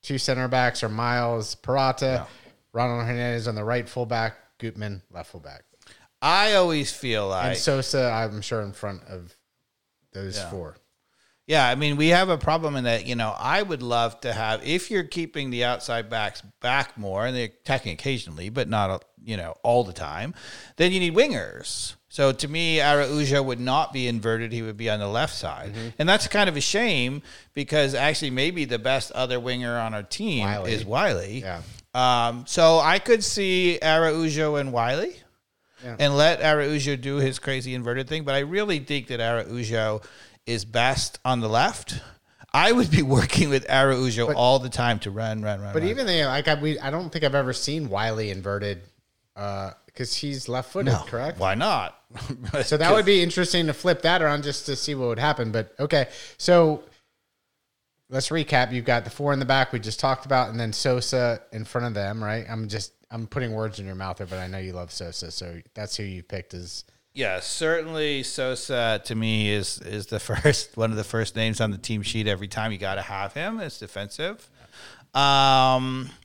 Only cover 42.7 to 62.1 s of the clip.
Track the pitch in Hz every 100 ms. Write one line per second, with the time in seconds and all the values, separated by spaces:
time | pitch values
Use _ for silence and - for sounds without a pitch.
42.7 | 240 196 151 139 135 - - 156 135 -
43.7 | 131 139 131 127 113 117 143 123 135 127
44.7 | - 120 113 - 101 113 110 107 101 101
45.7 | 127 170 240 240 175 143 135 143 147 151
46.7 | 151 135 151 180 170 151 139 127 123 -
47.7 | 151 143 98 110 110 107 95 98 101 101
48.7 | 92 95 _ _ _ _ - 101 98 98
49.7 | - _ - 127 - 147 139 127 123 123
50.7 | 190 196 110 - 117 139 123 95 101 180
51.7 | 165 90 - _ 120 - 123 127 147 127
52.7 | 151 165 208 196 196 170 175 175 175 160
53.7 | 143 185 165 160 180 156 147 143 139 -
54.7 | 135 - 143 123 117 143 147 117 110 107
55.7 | _ 147 156 131 - - - - 175 160
56.7 | 151 - _ _ _ _ _ _ _ _
57.7 | _ _ _ _ 131 127 165 147 139 123
58.7 | 123 117 120 117 - 143 139 131 135 131
59.7 | 120 107 - 135 135 139 135 123 113 117
60.7 | 110 139 123 120 131 120 117 - 110 110
61.7 | 127 120 104 98